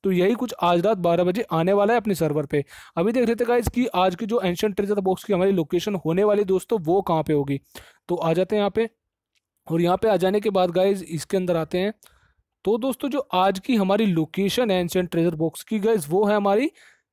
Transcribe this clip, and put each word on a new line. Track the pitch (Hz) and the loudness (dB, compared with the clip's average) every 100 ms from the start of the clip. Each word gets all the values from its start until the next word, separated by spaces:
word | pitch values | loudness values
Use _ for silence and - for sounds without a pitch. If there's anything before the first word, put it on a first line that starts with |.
तो | 196 | 0
यही | 180 185 | 2 2
कुछ | 233 247 - | 0 -4 -2
आज | 175 175 185 | 2 2 2
रात | 220 | 0
बारह | 175 170 | 0 2
बजे | 180 185 - | 0 -2 -2
आने | 165 170 | -2 2
वाला | 202 202 | 2 2
है | 233 | 0
अपने | 214 | 0
सर्वर | 180 160 147 143 | -2 0 -2 -2
पे। | 151 143 - - - | -4 -4 -14 -10 -2
अभी | 185 | 0
देख | 240 233 | 2 0
लेते | 233 | 0
हैं | 233 | 0
गाइस | 240 220 | 0 -2
कि | - 247 185 | -2 -2 2
आज | 190 | 0
की | 175 220 | 0 -2
जो | 226 | -2
एंशिएंट | 190 175 214 190 | -2 -2 -2 -2
ट्रेजर | 202 208 | -2 0
बॉक्स | 190 185 | -2 -4
की | - | -2
हमारी | 190 190 | 0 2
लोकेशन | 190 151 175 190 196 | 2 0 -2 -2 -4
होने | 156 170 | -2 0
वाली | 208 208 | 2 2
दोस्तों, | 202 185 - 226 | 2 -2 0 -4
वो | 156 185 | 0 0
कहाँ | 185 160 | 2 -2
पे | 151 | 0
होगी। | 147 143 139 _ - - _ - | -2 0 -6 _ -20 -20 _ -8
तो | |
आ | 175 170 | -4 0
जाते | 165 185 214 | 0 0 0
हैं | |
यहाँ | 202 | 0
पे, | 202 226 _ _ _ _ _ _ _ - | -2 -4 _ _ _ _ _ _ _ -4
और | 165 | 0
यहाँ | 175 185 | 2 2
पे | 226 | 2
आ | 190 | 2
जाने | 185 208 | 2 0
के | 214 | 0
बाद | 190 180 | 0 0
गाइस, | 175 190 190 | 2 2 0
इसके | 180 160 - 196 | -4 -10 -4 -2
अंदर | 180 170 | 0 -2
आते | 156 180 | -2 -2
हैं। | 196 226 _ _ _ _ _ _ | -4 -6 _ _ _ _ _ _
तो | - 226 | -2 0
दोस्तों, | 262 247 285 | -2 -4 -4
जो | 269 - | -4 -2
आज | 185 190 190 | 2 2 0
की | - 240 | 0 0
हमारी | 190 202 220 | 2 2 2
लोकेशन | 165 156 - 196 208 240 | 0 -2 -2 -2 0 0
है | 185 | 0
एंशिएंट | 175 185 180 | 0 -2 -2
ट्रेजर | 170 170 | 0 0
बॉक्स | 165 160 - | 0 -4 -6
की | - 220 | -6 -2
गाइस, | 208 226 143 | 0 0 0
वो | 180 208 | 0 2
है | 208 | 2
हमारी | 202 208 285 _ - _ _ | 2 2 0 _ -20 _ _